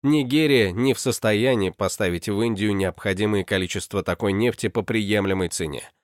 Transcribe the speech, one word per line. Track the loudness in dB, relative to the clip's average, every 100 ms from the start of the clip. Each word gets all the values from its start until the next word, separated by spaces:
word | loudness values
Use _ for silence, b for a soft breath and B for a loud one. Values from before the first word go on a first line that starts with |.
Нигерия | 2 2 2 2 4 4 4
не | 2 0
в | 0
состоянии | -2 0 0 2 2 2 0
поставить | -2 -4 0 -2 -2 -2
в | -2
Индию | -2 0 0
необходимое | 0 -2 -2 -4 0 0 0
количество | 0 -2 -2 -6 -4 -4
такой | -4 -2 0
нефти | 2 0 0 -4
по | -4
приемлемой | -2 -2 0 0 0 0 -2
цене. | -4 -6 -8 -14 _